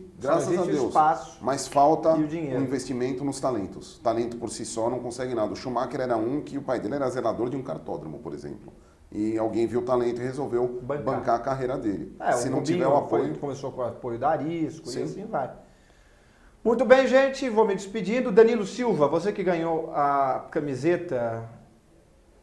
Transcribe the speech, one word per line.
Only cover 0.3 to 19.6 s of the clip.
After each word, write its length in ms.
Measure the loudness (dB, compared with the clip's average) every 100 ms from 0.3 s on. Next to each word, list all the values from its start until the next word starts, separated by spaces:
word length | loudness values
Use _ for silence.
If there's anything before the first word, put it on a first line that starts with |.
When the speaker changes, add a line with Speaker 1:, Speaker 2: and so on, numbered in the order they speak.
| 2 2
Speaker 2:
a 40 |
Speaker 1:
existe 160 | 0 2
o 20 |
Speaker 2:
Deus. 160 | 0 2
Speaker 1:
espaço 500 | 4 4 2 -4 -6
Speaker 2:
Mas 260 | -4 -4 0
falta 480 | 4 6 6 4 2
Speaker 1:
e 80 |
o 20 | 2
dinheiro. 320 | -2 -2 -2
Speaker 2:
um 40 |
investimento 600 | 0 -2 -4 -2 -2 -2
nos 160 | -4 -2
talentos. 600 | -2 -2 -4 -10 -16 -4
Talento 400 | 0 0 -2 -4
por 100 | -8
si 160 | -8
só 240 | -8 -2 -2
não 100 | -2
consegue 360 | -6 -6 -4
nada. 180 | -2 -2
O 40 | -4
Schumacher 440 | -4 -4 -2 -4
era 160 | -2 0
um 240 | 0 -2
que 160 | -4 -8
o 60 |
pai 180 | -4 -4
dele 140 | -2
era 160 | -2 -2
zelador 400 | -2 -2 0 -2
de 60 | -4
um 60 |
cartódromo, 560 | -6 -8 -8 -8 -8 -10
por 120 | -10
exemplo. 400 | -10 -12 -12 -16 -20 -20 _ -12
E 220 | -4 -2 0
alguém 300 | 0 0 0
viu 140 | 0
o 20 |
talento 400 | 0 2 0 -2
e 20 |
resolveu 560 | -6 -6 -2 0 -2 -4
Speaker 1:
Bancar. 220 | -6 -4
Speaker 2:
bancar 300 | -2 -2 0
a 40 | 0
carreira 380 | 0 -2 -2 -2
dele. 400 | -2 -4 -6 -6
Speaker 1:
É, 140 | 0
Speaker 2:
Se 160 | 0 0
Speaker 1:
o 20 |
Speaker 2:
não 100 | -2
Speaker 1:
Rubinho 180 | 0 2
Speaker 2:
tiver 100 | 4
o 180 | 2 2
Speaker 1:
foi, 140 | 0
Speaker 2:
apoio 180 | 0 -2
Speaker 1:
começou 320 | -6 -6 -8
com 120 | -6
o 20 |
apoio 340 | -6 -6 -6 -2
da 120 | 0
Arisco 580 | 0 -2 -2 -4 -6 -10
e 40 |
Speaker 2:
Sim. 100 | -6
Speaker 1:
assim 240 | -6 -6 -6
vai. 240 | -4 -4 -8 -20 _ _ _ _ _ _ _ -20 _
Muito 180 | 2 4 8
bem, 200 | 8 8
gente, 440 | 6 4 0 0
vou 160 | 2 2
me 80 |
despedindo. 580 | 2 -4 -4 0 0 4
Danilo 320 | 8 8 6
Silva, 420 | -2 -2 0 4 4
você 240 | 4 0
que 140 | -2
ganhou 480 | 0 0